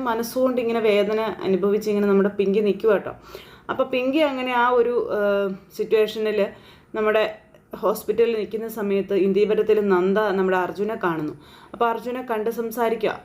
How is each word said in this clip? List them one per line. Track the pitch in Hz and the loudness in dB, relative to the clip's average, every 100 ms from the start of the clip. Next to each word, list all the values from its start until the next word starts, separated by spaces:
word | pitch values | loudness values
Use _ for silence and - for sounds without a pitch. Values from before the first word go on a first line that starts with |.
മനസ്സുകൊണ്ട് | 254 226 233 254 254 247 | -4 -4 -4 0 0 0
ഇങ്ങനെ | 233 233 | 0 0
വേദന | 220 202 202 214 220 - | 2 2 2 0 -4 -4
അനുഭവിച്ച് | - 190 202 208 214 | -2 0 2 0 0
ഇങ്ങനെ | 208 202 | 0 4
നമ്മുടെ | 196 202 202 | 4 2 0
പിങ്കി | 196 202 | 0 2
നിൽക്കുക | 208 190 220 | 0 2 2
കേട്ടോ. | 196 - - - - - - - | 2 0 -12 -16 -20 -20 -14 -6
അപ്പോൾ | 240 262 | -4 -2
പിങ്കി | 254 254 285 | -2 0 2
അങ്ങനെ | 294 262 254 | 2 0 -2
ആ | 247 240 | 0 2
ഒരു, | 247 233 240 - | 2 2 0 -2
ഏഹ്, | 208 202 202 196 190 - | 0 0 0 0 -6 -10
സിറ്റുവേഷനിൽ | - 208 220 208 220 214 208 214 - - - _ | -8 0 2 2 -2 -2 0 -2 -6 -20 -20 _
നമ്മുടെ | 220 214 214 214 - - - _ | -2 2 2 0 -4 -18 -20 _
ഹോസ്പിറ്റലിൽ | - 202 - - 214 233 | -4 -2 -2 0 2 2
നിൽക്കുന്ന | 220 202 220 226 | 0 -4 -6 -8
സമയത്ത് | 226 202 196 190 | -6 -2 -2 0
ഇന്ദീവരത്തിൽ | 196 196 190 208 214 208 214 202 | 0 2 2 2 2 2 2 2
നന്ദ | 180 190 196 214 | 2 4 2 2
നമ്മുടെ | 190 185 185 | 0 0 0
അർജുനെ | 175 175 208 214 | -2 -4 -6 -4
കാണുന്നു. | 180 160 151 - - - - | -4 -2 -6 -8 -16 -20 -12
അപ്പോൾ | - 233 | -2 -2
അർജുനെ | 220 233 254 | -2 -6 -8
കണ്ട് | 254 220 214 | -4 -2 -2
സംസാരിക്കുക, | 226 226 233 226 226 196 - | -2 -4 -2 -2 0 -2 -4